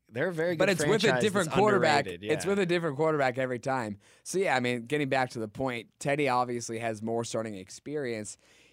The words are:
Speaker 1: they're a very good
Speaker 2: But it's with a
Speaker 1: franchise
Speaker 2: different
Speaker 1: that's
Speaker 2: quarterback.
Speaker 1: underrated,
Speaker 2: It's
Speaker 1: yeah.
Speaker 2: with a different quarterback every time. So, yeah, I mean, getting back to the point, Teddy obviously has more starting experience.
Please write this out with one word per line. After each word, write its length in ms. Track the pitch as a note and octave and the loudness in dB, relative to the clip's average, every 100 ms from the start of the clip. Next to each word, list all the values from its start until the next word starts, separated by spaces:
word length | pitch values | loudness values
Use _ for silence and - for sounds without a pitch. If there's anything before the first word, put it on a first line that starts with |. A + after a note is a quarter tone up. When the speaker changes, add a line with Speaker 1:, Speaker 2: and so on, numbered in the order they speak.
| _ | _
Speaker 1:
they're 180 | G#2+ F3 | -6 -4
a 40 | |
very 200 | E3 E3+ | -2 -2
good 40 | E3+ | 2
Speaker 2:
But 120 | F#3+ | 2
it's 100 | F3 | 2
with 200 | D3 D3 | 2 4
a 40 | A3 | 4
Speaker 1:
franchise 120 | - | 4
Speaker 2:
different 280 | G#3+ G3 E3 | 2 2 0
Speaker 1:
that's 100 | - | 4
Speaker 2:
quarterback. 480 | G#3+ G3+ D#3+ C#3+ A#2 | 4 6 4 4 2
Speaker 1:
underrated, 240 | F2 G#2 | -4 -2
Speaker 2:
It's 140 | E3+ F3+ | -2 0
Speaker 1:
yeah. 40 | |
Speaker 2:
with 80 | G3+ | 0
a 80 | F3+ | 2
different 300 | F3 E3 C3+ | 0 0 0
quarterback 400 | D#3+ D#3 C3 B2+ | 0 2 2 0
every 220 | C3 B2 | -2 -2
time. 400 | C3+ C3 A2 G2+ - _ | -2 -2 -2 -8 -14 _
So, 160 | - F#3 | -6 -2
yeah, 160 | F#3 C3 | 2 2
I 60 | |
mean, 260 | B2 B2 A#2 | 2 0 -2
getting 220 | D3 C#3 | -2 0
back 200 | C3+ B2+ | 0 0
to 80 | B2 | -2
the 80 | A2 | -8
point, 420 | - C3 A#2+ - _ | -4 -4 -4 -10 _
Teddy 280 | D3 C#3+ C#3 | -2 2 2
obviously 520 | B2 B2 A#2+ A#2 A2+ | 2 0 -4 -6 -4
has 240 | A#2 A2 | -4 -4
more 200 | A2 A#2 | -2 -2
starting 300 | A#2 A#2 A2 | -2 -4 -6
experience. 840 | G2 F#2+ - - D3+ C3 A2+ G#2 - _ _ _ | -8 -12 -16 -10 -6 -4 -6 -8 -14 _ _ _